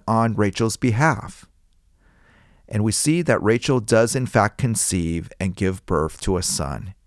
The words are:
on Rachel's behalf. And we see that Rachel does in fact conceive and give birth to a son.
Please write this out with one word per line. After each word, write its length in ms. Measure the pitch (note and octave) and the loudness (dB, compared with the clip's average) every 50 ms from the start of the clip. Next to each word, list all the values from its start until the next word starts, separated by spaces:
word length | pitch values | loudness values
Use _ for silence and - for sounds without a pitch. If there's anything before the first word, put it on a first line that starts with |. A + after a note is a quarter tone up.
| - - | -2 0
on 260 | A2 A2+ A#2 A#2 G#2+ | 2 2 2 2 2
Rachel's 420 | G2 G#2 G2+ - - A#2 A2+ - | 0 0 0 0 0 -2 -2 -2
behalf. 720 | - - B2 G#2+ A2+ D3 D#3+ C3 - F#2+ F#2 - - - - _ _ _ _ _ _ _ _ _ _ _ _ _ _ _ _ _ _ _ _ _ _ _ - | 0 0 0 2 2 2 2 0 0 -6 -12 -16 -18 -20 -20 _ _ _ _ _ _ _ _ _ _ _ _ _ _ _ _ _ _ _ _ _ _ _ -6
And 140 | - G#2 G#2 | -4 -2 0
we 100 | G#2+ G#2 | 0 0
see 300 | - - C#3+ D#3+ F3 E3+ | 0 0 0 0 2 2
that 200 | - A#2 F#2 - | 2 0 2 2
Rachel 360 | G#2 A2+ B2 - - C3+ B2+ | 2 2 2 2 0 0 0
does 360 | G#2+ - B2 A2+ A#2 A2+ - | 0 2 4 4 4 4 0
in 100 | C3+ B2+ | -2 -2
fact 320 | A2+ - A#2 G2+ G#2+ - - | 0 2 2 2 2 0 -2
conceive 720 | - A#2+ A2+ - - - - F#2 E2+ E2 E2 E2+ - - - - | -2 -2 0 0 -2 0 0 0 0 -2 -2 -4 -6 -8 -8 -4
and 180 | F#2 F#2+ F2+ | -4 -4 -2
give 300 | - G2 F#2 F#2 F#2 - | -2 -2 -2 -2 -4 -4
birth 340 | - F#2 D2+ D2+ D#2 - - - | -2 0 0 0 -2 -4 -6 -4
to 140 | - F#2+ | -2 -2
a 60 | F2+ F2+ | 0 -2
son. 520 | - - - D#2+ C#2 C#2 A1 G1+ F#2 F#2 _ _ | -2 -4 -4 -4 -6 -6 -8 -10 -12 -14 _ _